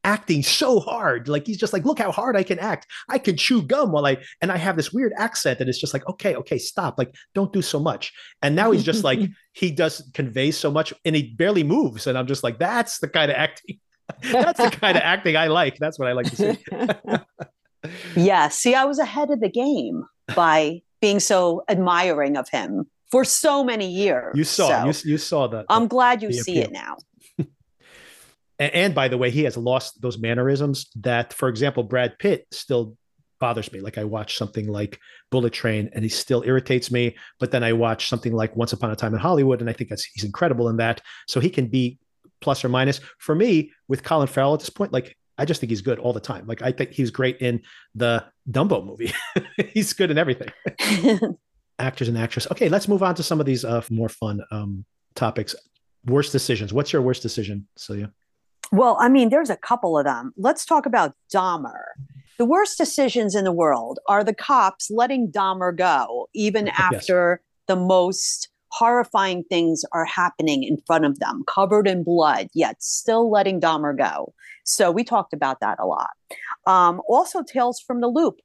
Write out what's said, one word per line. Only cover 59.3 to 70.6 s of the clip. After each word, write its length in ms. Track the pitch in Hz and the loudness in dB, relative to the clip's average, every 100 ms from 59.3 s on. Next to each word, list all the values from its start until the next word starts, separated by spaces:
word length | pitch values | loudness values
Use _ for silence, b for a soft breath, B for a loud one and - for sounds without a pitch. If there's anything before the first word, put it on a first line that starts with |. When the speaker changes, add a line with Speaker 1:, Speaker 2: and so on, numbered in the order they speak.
| 277 285 | 4 2
Speaker 2:
a 80 | 180 | -6
couple 400 | - 240 185 156 | -2 0 2 2
of 80 | 143 | 2
them. 280 | 120 127 - | -2 -8 -2
Let's 280 | 220 - - | 0 0 0
talk 200 | 320 277 | 0 2
about 300 | 226 156 - _ | 2 0 -4 _
Dahmer. 480 | 196 185 165 127 - - - 135 - _ - | -2 0 -2 -6 -12 -16 -16 -18 -20 _ -2
The 80 | 240 | 2
worst 320 | 349 415 - | 4 2 0
decisions 560 | 302 - 269 240 208 | -2 2 2 2 0
in 100 | 202 | 0
the 80 | 190 | 0
world 460 | 170 160 127 113 - - | 2 2 2 -2 -8 0
are 160 | 202 | 2
the 120 | 214 208 | 2 -4
cops 560 | - 269 190 - - | 2 4 4 0 -4
letting 400 | 214 247 269 220 | 0 0 0 -2
Dahmer 440 | 202 190 190 180 175 | 0 -2 0 -2 0
go, 520 | 180 143 120 120 - 214 | 2 2 0 -6 -8 -2
even 300 | 208 208 202 | 0 0 -2
Speaker 1:
<laughs> 20 | |
Yes. 80 | - | 0
Speaker 2:
after 640 | 185 175 - 180 175 175 _ _ - | 0 0 2 2 2 0 _ _ -2
the 80 | 185 | 0
most 720 | 180 185 180 190 - - - _ _ | 4 4 4 0 -4 -6 -10 _ _
horrifying 720 | - 233 240 233 208 196 180 170 | 0 4 4 2 0 0 -2 -2
things 380 | 175 165 156 - | 2 2 0 -4
are 120 | 170 165 | -4 -2
happening 580 | - 175 - 165 139 | 0 -2 0 0 0